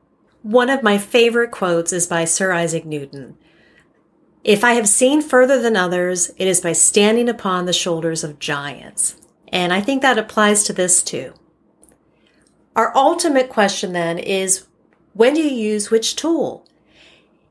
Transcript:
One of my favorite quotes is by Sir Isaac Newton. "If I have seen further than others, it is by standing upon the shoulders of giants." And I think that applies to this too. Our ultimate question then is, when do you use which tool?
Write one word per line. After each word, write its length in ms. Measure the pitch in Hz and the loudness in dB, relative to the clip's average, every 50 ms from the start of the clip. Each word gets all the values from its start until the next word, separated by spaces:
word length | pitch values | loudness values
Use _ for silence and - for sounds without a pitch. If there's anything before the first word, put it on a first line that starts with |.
| _ _ _ _ _ _ _ _ | _ _ _ _ _ _ _ _
One 300 | - 208 226 247 240 254 | -4 0 2 2 2 2
of 120 | 269 269 | 2 2
my 140 | 226 208 202 | 4 4 4
favorite 540 | 202 - - - 240 233 233 226 240 233 233 | 2 0 0 2 4 4 4 2 0 0 -2
quotes 420 | - - 196 175 170 170 170 - | -4 -4 -2 0 0 0 -2 -2
is 140 | 185 175 - | -4 -4 -4
by 180 | - 175 165 165 | -2 -2 -2 -2
Sir 260 | 165 - - 190 190 | -2 -2 -2 -2 0
Isaac 340 | 175 170 170 156 165 160 156 | 0 0 -2 -2 -4 -4 -6
Newton. 500 | 156 151 143 139 139 139 139 123 - - _ _ _ _ _ _ _ _ _ _ _ _ _ _ _ _ _ _ _ _ _ | -6 -8 -10 -10 -12 -14 -16 -18 -18 -20 _ _ _ _ _ _ _ _ _ _ _ _ _ _ _ _ _ _ _ _ _
"If 220 | - 220 202 208 240 | 0 2 2 4 4
I 80 | 240 | 2
have 160 | 233 240 208 208 | 2 2 2 2
seen 320 | - - 254 262 294 302 | 2 4 4 4 4 2
further 400 | 302 - 254 254 254 262 277 247 | 0 2 4 4 4 4 4 2
than 160 | 233 233 220 | 2 2 0
others, 560 | 185 180 175 180 180 180 180 180 180 - - - - | 0 0 0 0 -2 -2 -2 -2 -2 -4 -6 -4 -2
it 100 | 190 190 | -2 0
is 140 | 175 - | 0 0
by 100 | - 170 | 0 -2
standing 560 | 160 - - - - 208 202 214 226 240 240 240 | 0 0 0 2 4 4 4 4 4 2 0 -2
upon 380 | 233 - - 190 180 180 180 | -2 -4 -4 -4 -2 -2 -2
the 80 | 180 170 | -2 -2
shoulders 500 | - - 185 165 160 165 165 160 160 165 | -2 -2 -2 -4 -2 -2 -4 -4 -4 -6
of 140 | 156 147 - | -8 -10 -10
giants." 800 | - 156 147 143 143 143 123 - - - - - - - - - _ _ _ _ _ - | -8 -6 -6 -6 -6 -10 -12 -14 -18 -12 -8 -6 -6 -6 -6 -10 _ _ _ _ _ -6
And 180 | - 180 180 175 | -4 -2 0 0
I 120 | 180 196 | 0 -2
think 180 | 202 269 277 262 | -2 -2 -2 0
that 160 | 269 262 240 | 2 2 2
applies 480 | 220 214 - - 220 208 208 208 202 - | 0 -2 -4 0 2 2 4 4 2 0
to 80 | - | -2
this 300 | - 185 180 175 - - | -2 -2 0 0 0 0
too. 320 | - - - 127 131 - - _ _ _ _ _ _ _ _ _ _ _ _ _ _ _ _ _ _ _ _ _ _ _ _ _ _ _ - | 0 -2 -6 -10 -10 -12 -16 _ _ _ _ _ _ _ _ _ _ _ _ _ _ _ _ _ _ _ _ _ _ _ _ _ _ _ -2
Our 220 | 226 233 226 - | 0 0 2 4
ultimate 540 | 262 269 311 339 339 - 320 269 262 254 254 | 4 4 4 2 0 0 0 2 0 0 0
question 420 | - 226 202 196 - - 208 185 | 0 0 0 0 0 -4 -6 -6
then 260 | 180 175 170 165 170 175 | -4 -4 -4 -4 -4 -6
is, 440 | - - 190 190 190 185 185 - - _ _ _ _ _ _ _ _ _ | -4 -4 -4 -2 -2 -2 -4 -4 -6 _ _ _ _ _ _ _ _ _
when 220 | - 190 233 262 294 | 0 2 2 4 4
do 80 | 330 | 2
you 80 | 311 285 | 0 0
use 400 | 262 226 214 214 214 208 208 - | -2 -2 -2 -2 -2 -4 -2 0
which 260 | 226 226 226 - - | 0 0 0 -2 -6
tool? 460 | - 285 330 339 285 185 123 110 - _ _ _ _ _ _ _ _ _ _ _ _ _ _ _ _ _ _ | -4 -4 -2 -2 -2 -2 -4 -8 -12 _ _ _ _ _ _ _ _ _ _ _ _ _ _ _ _ _ _